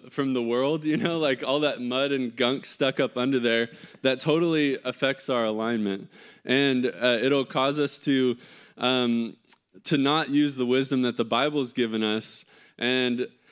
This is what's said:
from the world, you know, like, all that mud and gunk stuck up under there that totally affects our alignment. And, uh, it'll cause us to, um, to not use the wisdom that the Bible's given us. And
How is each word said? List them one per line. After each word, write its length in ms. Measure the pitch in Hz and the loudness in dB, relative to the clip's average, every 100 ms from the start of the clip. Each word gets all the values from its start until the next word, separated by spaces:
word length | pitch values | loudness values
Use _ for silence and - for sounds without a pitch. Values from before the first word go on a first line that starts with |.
| 131 | -8
from 220 | - 135 | -4 -2
the 100 | 127 | 0
world, 420 | 117 120 135 160 151 | 0 0 0 0 -2
you 120 | 151 | -2
know, 200 | 170 165 | -2 0
like, 260 | 151 131 | 0 0
all 180 | 139 143 | 0 0
that 200 | 147 123 | 0 -2
mud 300 | 123 127 139 | -4 -2 0
and 240 | 139 127 - | 0 -2 0
gunk 280 | 120 135 | 0 0
stuck 360 | - - 135 131 | -6 -2 -2 0
up 180 | 127 123 | -2 0
under 220 | 127 131 | 0 2
there 300 | 120 117 117 - - - | 2 2 0 -6 -20 -4
that 160 | 131 127 | -2 0
totally 580 | 160 156 170 160 147 131 127 | 0 2 2 2 0 0 -6
affects 440 | - 135 135 - | -2 -2 -2 -2
our 160 | 123 110 | 0 0
alignment. 640 | 110 113 117 101 98 - - - - - | 0 -2 0 -2 -4 -8 -20 -20 -16 0
And, 400 | 131 143 127 123 | 2 4 2 0
uh, 320 | 87 123 117 | 0 2 2
it'll 240 | 131 139 131 | 2 2 0
cause 340 | 139 135 147 | 0 0 0
us 180 | 143 - | -2 -2
to, 380 | - 135 127 123 - - - - | 0 2 2 0 -10 -20 -20 -4
um, 580 | 123 127 123 117 113 - _ - _ - - | -2 0 0 0 -4 -10 _ -20 _ -12 -2
to 120 | 147 | 2
not 320 | 139 156 139 | 2 2 2
use 280 | 143 147 131 | 2 2 0
the 80 | 123 | 0
wisdom 360 | 131 131 131 | 2 2 0
that 160 | 123 120 | 0 -2
the 80 | 113 | -2
Bible's 480 | 117 147 147 123 | 0 0 -2 -4
given 300 | 127 117 110 | -2 -2 0
us. 420 | 107 110 - - - - - - | -2 -2 -4 -12 -14 -20 -20 -6
And 500 | 120 127 127 123 120 - _ | -2 0 0 -2 -6 -10 _